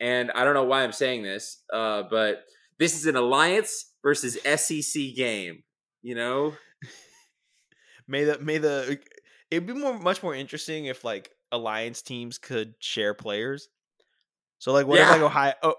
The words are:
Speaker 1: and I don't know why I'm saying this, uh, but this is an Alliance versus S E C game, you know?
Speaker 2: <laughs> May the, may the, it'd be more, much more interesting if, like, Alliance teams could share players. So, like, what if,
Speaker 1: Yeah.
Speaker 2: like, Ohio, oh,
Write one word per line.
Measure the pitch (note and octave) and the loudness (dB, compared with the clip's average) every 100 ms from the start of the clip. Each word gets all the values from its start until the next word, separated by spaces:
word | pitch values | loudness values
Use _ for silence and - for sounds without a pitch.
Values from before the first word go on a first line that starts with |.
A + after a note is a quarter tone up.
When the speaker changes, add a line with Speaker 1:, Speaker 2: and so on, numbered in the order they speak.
Speaker 1:
and | A#2+ B2 A#2+ | -2 0 -2
I | A#2+ C3 | 2 2
don't | |
know | C#3+ | 4
why | B2+ C3+ B2+ | 4 2 0
I'm | |
saying | G#2 C3 B2 | 0 -2 -2
this, | G2+ G2 - - - | -4 -8 -10 -16 -8
uh, | A2 A2 G#2 G2 | -4 -2 -2 -2
but | A2 G#2+ G2+ - _ _ - | 0 2 0 -8 _ _ 0
this | D#3+ D#3+ | 0 2
is | D#3 | 0
an | C3 | 2
Alliance | B2 C3+ E3 G3 G#3+ - - _ | 4 4 4 2 0 -6 -12 _
versus | C#3 C#3+ B2+ A2+ - | 0 0 -2 -4 -2
S | D3+ - | 0 0
E | D#3 | -4
C | C#3+ D3+ C3+ | -4 -4 -4
game, | B2+ B2 G#2 F2+ E2 _ _ _ _ | -4 -2 -4 -6 -12 _ _ _ _
you | A#2+ A#2+ | -10 -6
know? | A#2+ C3 D3+ D3 _ _ | -4 -2 -2 -4 _ _
Speaker 2:
<laughs> | - - - _ _ _ _ _ _ _ _ _ - | -20 -20 -20 _ _ _ _ _ _ _ _ _ -6
May | C#3 | 0
the, | D3 C#3+ | 0 0
may | D3 D#3 | -2 0
the, | D3+ C#3 C3 C#3+ - _ _ _ _ | 0 0 -2 -6 -10 _ _ _ _
it'd | E3 F3+ | -4 -4
be | |
more, | B3+ C#4+ A#3 | -4 -4 -2
much | F3+ F#3 | -2 -2
more | F3+ | -4
interesting | C3+ C#3 D3+ - D#3 C#3+ | -6 -8 -10 -8 -8 -8
if, | B2 | -8
like, | A#2 G2+ - _ _ | -6 -8 -10 _ _
Alliance | A#2+ A2+ A2 A#2 A#2 | -6 -4 -4 -6 -8
teams | - B2 A#2+ A#2 | -12 -10 -10 -14
could | - B2 A2 A2 | -8 -6 -6 -8
share | - - G#2 | -8 -2 -2
players. | G#2 A2 G#2 A#2+ C#3+ - _ _ _ _ _ _ _ _ _ | -2 -4 -4 -4 -8 -12 _ _ _ _ _ _ _ _ _
So, | - | 2
like, | C#3 C#3 | 4 6
what | E3+ | 8
if, | G3 | 8
Speaker 1:
Yeah. | |
Speaker 2:
like, | E3 | 8
Ohio, | D3 D3 C#3 C3 | 6 4 2 2
oh, | E3 | 0